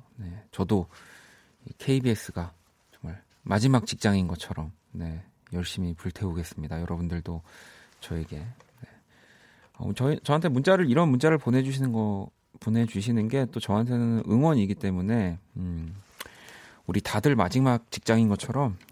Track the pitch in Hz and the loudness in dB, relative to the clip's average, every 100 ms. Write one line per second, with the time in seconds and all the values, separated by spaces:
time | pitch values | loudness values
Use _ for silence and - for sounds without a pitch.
0 | - - 92 95 - - 95 104 87 - | -16 -16 -14 -14 -10 -4 0 0 0 -10
1 | - - - _ _ _ - - - 135 | -20 -20 -20 _ _ _ -20 -8 -2 0
2 | 127 107 - - 85 - _ _ _ _ | 2 -2 -4 -10 -10 -14 _ _ _ _
3 | 80 90 _ _ - 101 131 131 110 - | -14 -14 _ _ 0 2 4 4 2 0
4 | 110 98 90 85 - - 80 - _ 90 | 2 2 0 -4 -8 -8 -10 -14 _ -10
5 | 85 80 - _ _ 87 87 - 87 82 | -8 -10 -14 _ _ -8 -6 -6 -6 -6
6 | 92 - 95 85 82 - 73 80 87 85 | -10 -6 -4 -4 -8 -10 -8 -6 -6 -4
7 | 87 85 80 82 - - - - - _ | -4 -4 -6 -10 -12 -20 -20 -20 -20 _
8 | - 82 80 76 110 - _ _ - _ | -10 -8 -8 -10 -12 -16 _ _ -20 _
9 | _ _ _ _ _ _ _ - 85 101 | _ _ _ _ _ _ _ -10 -6 -2
10 | 131 151 - 151 165 127 160 190 160 127 | 0 0 0 0 2 2 4 4 4 4
11 | 170 123 156 160 120 127 135 135 131 110 | 4 4 4 2 2 2 0 -2 -2 0
12 | 107 98 - _ _ - 110 113 113 98 | -2 -2 -8 _ _ -8 -2 0 0 -2
13 | 110 117 110 135 123 113 - 101 120 120 | 0 0 0 0 -2 -4 0 0 2 0
14 | 117 113 - 113 156 143 98 98 98 92 | 2 0 2 4 4 4 2 0 -2 -2
15 | 95 117 92 85 - - 92 85 82 98 | 0 0 0 -4 -10 -8 -6 -6 -10 -14
16 | - - - - - - - - - 101 | -18 -18 -18 -20 -20 -20 -20 -12 -4 -2
17 | - 107 143 123 87 123 131 120 - - | -2 0 4 4 2 2 2 2 -2 -4
18 | - 113 113 98 - 135 131 92 - | 2 4 4 2 -2 -2 -2 -4 -10